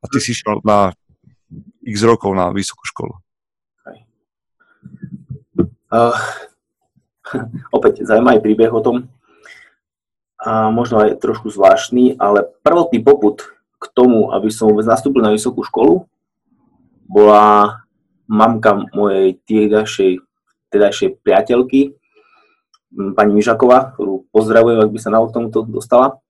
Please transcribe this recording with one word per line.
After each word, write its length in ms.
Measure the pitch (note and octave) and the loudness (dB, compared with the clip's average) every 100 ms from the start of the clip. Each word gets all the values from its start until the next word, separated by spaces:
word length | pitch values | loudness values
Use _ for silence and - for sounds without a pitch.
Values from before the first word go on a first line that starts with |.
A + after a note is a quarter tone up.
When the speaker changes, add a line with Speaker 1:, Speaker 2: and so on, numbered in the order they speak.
Speaker 1:
a 20 | C#3 | -8
ty 80 | - | -8
si 160 | - | -6
šiel 240 | A#2 - G#2 G#2+ | -8 -6 -6 0
na 240 | G#2 G2 - _ _ _ _ _ - - _ - | 2 0 -4 _ _ _ _ _ -20 -20 _ -12
x 160 | G#2 | -2
rokov 320 | A2+ A2+ G2+ | 0 0 -2
na 160 | F#2+ F2+ | -4 -4
vysokú 320 | G2 F#2+ - | -4 -8 -12
školu. 320 | - - - - _ _ _ _ _ _ - | -18 -14 -16 -16 _ _ _ _ _ _ -20
Speaker 2:
Hej. 120 | - _ _ _ _ _ _ _ _ - - - - _ - _ - - _ _ | -20 _ _ _ _ _ _ _ _ -20 -20 -20 -20 _ -20 _ -6 -6 _ _
Eh, 240 | A2+ A#2 - - - - _ _ _ _ _ _ _ - | -2 0 -2 -10 -14 -20 _ _ _ _ _ _ _ -12
<laughs> 80 | C3 A2+ - - - | -12 -10 -14 -6 0
opäť 240 | A#2 - | 0 -2
zaujímavý 400 | - A2 B2 A2 | -2 2 2 2
príbeh 320 | G#2+ A2 A2+ | 0 0 2
o 80 | A2+ | 0
tom. 240 | A#2+ B2 - _ _ _ _ - _ _ _ _ _ _ _ _ | -2 -4 -8 _ _ _ _ -20 _ _ _ _ _ _ _ _
A 320 | A2+ A2 A2 | -6 -2 -2
možno 320 | A2+ A#2+ A2+ | -2 0 2
aj 160 | G#2+ - | 2 0
trošku 320 | - A2 A2 | -6 -6 -10
zvláštny, 640 | G2+ F#2+ F#2+ - B2 B2+ | 2 4 4 0 0 0
ale 320 | - G2+ G2+ - _ | 0 0 0 -2 _
prvotný 400 | - F3 E3+ A#2 | 0 0 0 0
popud 400 | A#2 C#3+ G#2 - - _ _ _ | 2 4 2 -2 -18 _ _ _
k 20 | - | -6
tomu, 400 | - B2+ A2+ G2+ | 2 2 4 0
aby 160 | G2+ G#2+ | -2 -4
som 160 | A2 A2 | -2 0
vôbec 160 | G#2 A2 | 2 2
nastúpil 320 | A2+ C#3 C3+ | 0 0 0
na 160 | G#2+ | 0
vysokú 320 | G#2+ B2+ - G#2 | 0 -4 -8 -8
školu, 400 | - C3+ F3+ - _ _ _ _ _ _ _ _ _ _ | 0 2 2 -2 _ _ _ _ _ _ _ _ _ _
bola 720 | G2+ G#2 G#2 G#2+ G#2 G#2 G#2+ _ _ _ _ _ | 4 6 6 6 4 2 -2 _ _ _ _ _
mamka 560 | G#2+ A2 A2+ A2 G2+ - | 0 0 2 0 0 -4
mojej 400 | G2+ G#2 F#2+ F#2+ F#2 | -2 0 2 0 -2
tedajšej, 800 | _ A2 G#2+ G#2+ G#2+ - F#2+ F#2 _ _ _ _ _ | _ 0 2 0 -2 -2 -2 -2 _ _ _ _ _
tedajšej 480 | G2+ G2+ - F#2 - - | 0 0 0 -6 -6 -2
priateľky, 720 | G2 A2 B2 B2+ C3+ C#3 - _ _ _ _ _ _ _ _ _ | -2 0 -2 0 0 -2 -6 _ _ _ _ _ _ _ _ _
m, 240 | - G2 F#2 | -10 -6 -2
pani 160 | G#2 | 0
Mižaková, 560 | G#2 G#2+ A2+ B2 B2+ C3+ - | 2 0 0 4 2 2 -8
ktorú 320 | F#2+ F#2+ _ | -8 -8 _
pozdravujem, 480 | G#2+ A2 A2+ A2+ A#2 | -2 2 2 4 2
ak 160 | G#2+ | 0
by 40 | G#2+ | -2
sa 80 | A2 | -2
na 80 | A2 A2+ | -2 -2
tomuto 400 | A#2+ A#2 A2 A2+ | -4 -6 -6 -6
dostala. 560 | G#2+ - B2 C3+ - _ | -10 0 2 2 -4 _